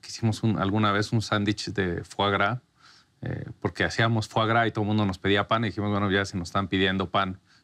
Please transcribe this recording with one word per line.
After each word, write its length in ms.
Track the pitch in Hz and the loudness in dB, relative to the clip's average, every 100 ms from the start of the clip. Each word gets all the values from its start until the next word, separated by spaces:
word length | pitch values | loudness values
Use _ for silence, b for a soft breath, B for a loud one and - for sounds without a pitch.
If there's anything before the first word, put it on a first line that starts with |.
que 60 | - | -14
hicimos 360 | - 117 104 | -4 -2 0
un, 140 | 117 92 | 0 0
alguna 340 | 95 107 107 | 0 2 2
vez 180 | 101 107 | 2 0
un 100 | 117 | 0
sándwich 520 | 101 107 104 107 - | 0 0 0 -2 -4
de 300 | 101 92 87 | -2 -2 -2
foie 280 | - - 101 | -6 -2 2
gras, 280 | 196 101 127 - _ b b b _ | 4 2 0 -6 _ b b b _
eh, 240 | - 85 - - | -8 -8 -10 -6
porque 220 | 92 - | -6 -2
hacíamos 440 | 90 - 113 113 107 | -2 0 0 0 -2
foie 200 | - 110 | -2 2
gras 200 | 117 113 | 2 2
y 40 | |
todo 120 | 107 | 0
el 40 | 104 | 0
mundo 180 | 107 101 | 2 0
nos 120 | 92 | 0
pedía 300 | 98 101 98 | 2 2 2
pan, 160 | 113 113 | 0 0
y 20 | |
dijimos, 220 | 90 104 | -2 -2
"Bueno, 200 | 101 101 | 0 2
ya 120 | 98 98 | 0 0
si 120 | 98 | -4
nos 120 | 85 | -4
están 180 | 101 95 | -4 0
pidiendo 420 | 95 95 95 92 | 2 2 2 0
pan 300 | 101 95 92 b b | 0 -2 -4 b b